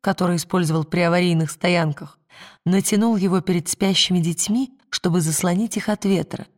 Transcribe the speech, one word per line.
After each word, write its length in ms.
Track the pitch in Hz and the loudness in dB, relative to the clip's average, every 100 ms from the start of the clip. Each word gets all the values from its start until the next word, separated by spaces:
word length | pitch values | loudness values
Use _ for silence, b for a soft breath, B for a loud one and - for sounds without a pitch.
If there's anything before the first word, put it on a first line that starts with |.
который 360 | - 185 180 175 | -2 0 0 0
использовал 480 | - 190 165 160 | -2 0 0 0
при 160 | 156 180 | -2 0
аварийных 500 | 170 175 180 165 156 | 2 2 2 2 0
стоянках, 680 | - 180 175 160 147 147 _ _ B B B | -2 0 0 0 -4 -12 _ _ B B B
натянул 520 | - 185 190 208 226 220 | 0 0 2 2 2 2
его 240 | 190 185 | 2 0
перед 280 | - 175 156 | 0 -2 -2
спящими 500 | - 196 180 - 180 | -2 0 2 2 2
детьми, 540 | 165 165 - 220 262 _ _ | 0 -2 -2 -2 -2 _ _
чтобы 300 | - 202 170 | -4 0 0
заслонить 560 | 156 156 180 180 220 208 | 0 0 0 0 -2 -4
их 120 | - | -4
от 160 | 208 | -2
ветра 420 | 202 190 160 - - | 0 0 -2 -10 -14